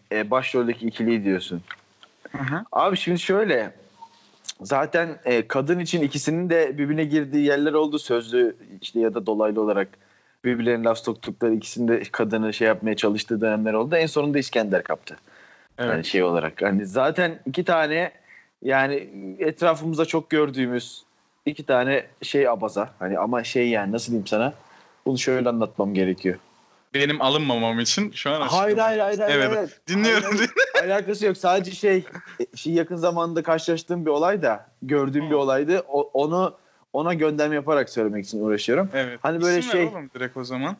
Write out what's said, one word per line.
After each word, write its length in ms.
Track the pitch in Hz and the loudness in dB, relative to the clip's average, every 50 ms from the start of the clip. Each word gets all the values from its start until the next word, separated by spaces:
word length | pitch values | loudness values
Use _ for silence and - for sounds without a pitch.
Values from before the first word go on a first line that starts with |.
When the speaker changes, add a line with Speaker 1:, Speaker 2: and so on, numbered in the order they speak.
| _ _ - | _ _ -4
Speaker 1:
E, 180 | 107 107 104 | -4 -2 0
başroldeki 560 | 123 127 127 - - 127 120 117 120 117 113 | 0 -2 0 0 0 0 0 0 -2 -2 -4
ikiliyi 380 | 113 113 - 117 113 117 110 101 | -6 -4 -2 0 0 2 2 2
diyorsun. 380 | 98 95 92 - - 90 85 85 - - - _ _ _ _ - _ _ _ _ - - | 0 0 0 -2 -6 -10 -10 -10 -14 -18 -20 _ _ _ _ -20 _ _ _ _ -14 -10
Speaker 2:
Hı 60 | - | -6
hı. 260 | 139 131 143 170 226 - - | -4 -4 -4 -6 -6 -4 0
Speaker 1:
Abi 240 | - 151 190 196 | 0 2 2 2
şimdi 220 | 170 - 170 180 170 | 0 0 0 -2 0
şöyle. 560 | - - 185 202 220 202 151 120 110 98 - - - - _ - - - _ _ _ _ _ _ _ - - - 92 | 0 2 2 2 2 2 2 0 0 -4 -8 -16 -20 -20 _ -20 -20 -20 _ _ _ _ _ _ _ -18 -16 -16 -6
Zaten, 580 | 98 143 135 147 151 - 170 170 165 151 - - | -2 0 0 0 2 0 0 0 0 -4 -6 -2
e, 240 | 131 123 117 113 117 | 0 2 2 0 0
kadın 300 | - 135 135 143 175 180 | -2 -2 0 0 0 -2
için 240 | 175 156 - 170 151 | -2 -2 0 0 0
ikisinin 480 | 139 - 147 - - 156 165 180 180 | -2 -2 -2 -2 -2 -2 0 0 2
de 280 | 170 165 160 135 135 147 | 2 2 2 2 0 -2
birbirine 260 | 143 139 151 156 160 | -2 -2 0 0 0
girdiği 400 | 147 147 156 147 139 131 147 147 | 0 0 0 0 0 0 2 2
yerler 260 | 143 143 143 147 156 147 | 4 2 2 2 2 2
oldu. 260 | 156 156 151 147 151 | 2 2 2 0 -4
Sözlü 580 | - - 120 117 117 113 117 123 123 113 101 - - - 98 95 | -2 0 0 0 0 0 2 4 4 2 2 -4 -12 -20 -20 -16
işte 200 | - - - 117 | -16 -6 -2 0
ya 140 | 113 113 101 | 0 2 0
da 120 | 117 98 | -2 -2
dolaylı 340 | 107 107 107 107 107 104 110 | -2 0 2 2 2 2 0
olarak 280 | 110 107 104 98 98 95 - _ _ _ _ _ _ _ _ _ - | 0 2 0 0 -2 -2 -6 _ _ _ _ _ _ _ _ _ -2
birbirlerine 400 | 127 123 117 113 120 120 117 113 | -2 -2 0 2 0 0 2 2
laf 140 | 113 113 113 | 2 0 0
soktukları, 560 | - - 110 - - - 113 - 120 117 110 | -2 -4 -6 -6 -8 -10 -4 -2 0 2 2
ikisinin 340 | 110 107 - - 123 120 117 | 0 -2 -6 -6 -2 0 2
de 140 | 117 107 98 | 2 0 0
kadını 500 | - - - 113 107 107 113 110 110 104 | -4 -2 -2 -2 0 0 0 -2 -2 -2
şey 140 | - 117 110 | 2 2 2
yapmaya 280 | 110 - 101 110 107 | 2 2 0 -2 -2
çalıştığı 440 | 104 - 107 104 107 - - 117 104 | 0 0 0 0 0 -2 -2 -2 0
dönemler 320 | 110 110 107 107 107 110 107 | 0 0 0 0 0 0 0
oldu. 240 | 110 117 143 170 | 0 0 2 2
En 100 | 170 160 | 0 0
sonunda 320 | 156 - 151 143 147 143 143 | 0 0 0 0 0 0 -2
İskender 440 | 131 - - 120 110 104 95 90 - | -2 0 0 -2 0 2 0 0 0
kaptı. 320 | - 80 - - - - - _ _ - - - - - - _ _ _ - | -2 -6 -6 -6 -12 -20 -20 _ _ -20 -20 -20 -20 -20 -20 _ _ _ -6
Speaker 2:
Evet. 120 | 123 120 | -4 -2
Speaker 1:
Yani 140 | 113 80 80 | -2 -2 -2
şey 180 | - - 98 90 | -2 0 2 2
olarak. 400 | 87 85 85 78 80 80 - 95 | 2 2 0 0 -2 -4 -2 0
Hani 240 | 101 98 98 104 | 2 2 0 0
zaten 540 | 95 92 127 131 147 160 180 180 170 165 - - | 0 0 2 2 2 2 0 0 -2 -2 -6 -8
iki 180 | 135 131 180 175 | -6 -4 -2 0
tane 480 | 185 175 165 156 147 151 165 175 170 - _ _ _ - - _ _ _ _ - | 2 2 2 2 2 0 0 -2 -2 -6 _ _ _ -20 -20 _ _ _ _ -2
yani 480 | 127 131 135 135 135 143 139 - - 101 98 98 95 - 196 | 0 2 2 2 2 0 -4 -6 -8 -12 -14 -12 -12 -8 -4
etrafımızda 680 | 175 156 156 - 170 170 160 147 156 165 160 147 165 | -2 -2 0 2 2 2 2 2 -2 -2 0 0 0
çok 240 | 160 - 165 151 - | 0 0 -2 -2 0
gördüğümüz 720 | - 151 151 147 131 131 131 123 123 123 120 - - - - _ _ _ _ _ _ _ _ | 2 2 2 2 0 -2 -2 0 -2 -4 -4 -8 -12 -20 -20 _ _ _ _ _ _ _ _
iki 200 | 147 147 - 143 | -6 -6 -6 -2
tane 400 | - 135 123 123 131 139 131 - - - _ - | 2 2 2 4 2 2 0 -2 -4 -10 _ -8
şey 260 | - - 139 139 123 | -2 2 2 4 4
abaza. 420 | 117 104 110 107 - 101 107 - - _ | 2 0 -2 -4 -2 -4 -4 -4 -6 _
Hani 200 | 90 92 98 82 | -6 -2 0 0
ama 260 | 95 113 120 123 113 | 0 0 0 -2 -2
şey 240 | - - 127 123 120 | -2 0 0 2 2
yani 240 | 117 107 101 98 104 | 2 0 0 -2 -2
nasıl 200 | 113 - - 117 | -4 -2 -2 -4
diyeyim 140 | 113 95 | -4 -2
sana? 260 | - 107 107 117 139 147 - - - - - - _ _ _ _ | -2 0 0 0 0 -4 -8 -14 -20 -20 -20 -20 _ _ _ _
Bunu 120 | - 135 127 | -4 -2 0
şöyle 300 | - 143 131 127 123 123 | 0 0 0 2 2 0
anlatmam 460 | 117 113 110 98 - - 101 98 104 | 0 0 -2 -2 -2 -2 -2 0 2
gerekiyor. 440 | 95 95 92 92 90 - 92 87 - - _ _ _ _ _ _ _ _ _ - | 2 2 2 0 0 -2 -2 -2 -2 -8 _ _ _ _ _ _ _ _ _ -2
Speaker 2:
Benim 280 | 139 143 143 147 147 131 | 0 0 0 0 0 0
alınmamam 580 | 131 143 151 156 139 123 117 113 113 113 113 | 2 2 2 2 0 0 0 0 0 0 -2
için 300 | 117 110 - - 208 208 - | -2 -2 -2 -2 -2 -4 -6
şu 180 | - - 147 | -6 -4 -4
an 100 | 147 156 | -2 -2
Speaker 1:
Hayır, 240 | 143 131 160 180 196 | -2 0 0 0 2
Speaker 2:
açıklama. 220 | 214 208 208 220 220 | 2 2 2 2 2
Speaker 1:
hayır, 120 | 220 214 | 2 0
hayır, 180 | 208 196 208 196 | 0 0 0 0
hayır, 160 | 214 202 147 143 | 0 2 2 2
Speaker 2:
Evet. 180 | - 214 220 | 2 2 0
Speaker 1:
hayır. 240 | 214 196 147 - - _ - | 0 -2 -4 -8 -14 _ -4
Speaker 2:
Dinliyorum. 480 | 180 196 214 226 226 208 190 196 208 | 0 2 2 4 4 2 2 0 0
Speaker 1:
Hayır, 140 | 202 226 240 - 415 539 523 - | 0 0 2 2 0 0 2 2
hayır. 160 | - - 180 | 0 2 2
Alakası 360 | 196 208 190 180 208 185 208 | 0 0 0 -2 -4 0 0
yok. 100 | 208 185 | 0 0
Sadece 340 | - - 180 180 196 185 180 | 2 2 2 2 2 0 -2
şey, 340 | 190 - - 208 190 185 185 - - 180 - - - - | -6 -2 2 2 2 2 0 -2 -10 -18 -18 -16 -10 -8
e, 160 | - - - | -8 -8 -8
şey 160 | - - 180 165 | -8 -4 0 0
yakın 240 | 165 165 170 180 | 0 0 0 -2
zamanda 460 | 170 165 175 170 170 170 170 165 170 160 | 0 0 0 2 0 -2 -2 -2 -2 0
karşılaştığım 640 | 165 165 160 160 - 170 160 - - 175 175 165 | 0 0 0 0 0 -2 -2 -2 -4 -4 -2 0
bir 40 | 160 | 0
olay 320 | 147 147 160 180 208 202 156 | 2 4 2 2 2 2 0
da, 240 | 123 107 101 - - _ _ - | 0 0 -2 -4 -12 _ _ -4
gördüğüm 440 | 131 151 143 139 135 135 147 151 | 0 2 2 2 2 0 -2 0
Speaker 2:
Hı. 40 | 156 | 2
Speaker 1:
bir 40 | 151 | 2
olaydı. 460 | 143 139 135 135 131 147 151 180 190 - - | 2 4 4 2 2 2 2 0 0 0 0
O-, 220 | 139 143 143 143 - | 0 0 0 0 0
onu, 420 | 131 143 151 165 180 185 170 - - _ _ _ _ _ _ - | 0 0 2 2 0 0 0 -2 -8 _ _ _ _ _ _ -4
ona 220 | 135 151 170 175 | -2 -2 0 0
gönderme 400 | 160 156 156 151 147 147 151 151 | 0 0 0 2 2 0 0 0
yaparak 360 | 147 139 143 156 143 127 - | 0 0 2 2 2 0 0
söylemek 340 | - 120 110 107 104 104 98 | -2 0 0 0 -2 -4 -6
için 160 | - - 107 107 | -6 -6 -4 -2
uğraşıyorum. 460 | 107 107 104 - - 120 160 196 196 131 | 0 0 0 0 0 0 0 0 -2 -2
Speaker 2:
Evet. 240 | 135 131 123 120 120 - | -4 -4 -4 -6 -6 -4
Speaker 1:
Hani 200 | 147 165 170 170 | -4 -2 0 0
böyle 160 | 175 175 175 | 2 2 2
Speaker 2:
İsim 100 | 160 - - | 0 0 0
ver 40 | |
Speaker 1:
şey 100 | 180 175 | 0 0
Speaker 2:
oğlum 240 | 156 196 180 147 131 - | 0 -4 -8 -14 -14 -8
direkt 220 | 123 127 127 127 | -8 -8 -6 -6
o 80 | 131 127 | -8 -8
zaman. 320 | 123 131 127 135 156 196 - | -8 -6 -6 -4 -6 -6 -8